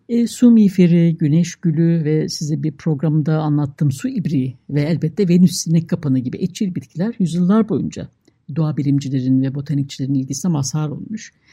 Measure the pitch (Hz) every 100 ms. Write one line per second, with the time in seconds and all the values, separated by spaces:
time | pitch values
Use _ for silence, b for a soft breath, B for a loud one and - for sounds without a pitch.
0 | - 233 233 - 247 226 202 190 175 170
1 | 170 160 151 160 170 - 170 151 165 170
2 | 151 156 170 - 151 151 151 143 165 147
3 | 160 151 147 156 156 147 143 - 151 139
4 | 254 262 143 147 127 - - 143 147 151
5 | 156 - 185 175 185 - - 165 165 170
6 | 143 131 123 - - - 196 175 - 156
7 | 214 - 170 170 180 220 214 147 - -
8 | - _ _ _ - 147 151 135 143 139
9 | 139 135 127 131 135 139 143 143 139 -
10 | 135 139 135 139 185 147 139 156 151 -
11 | - 220 - b b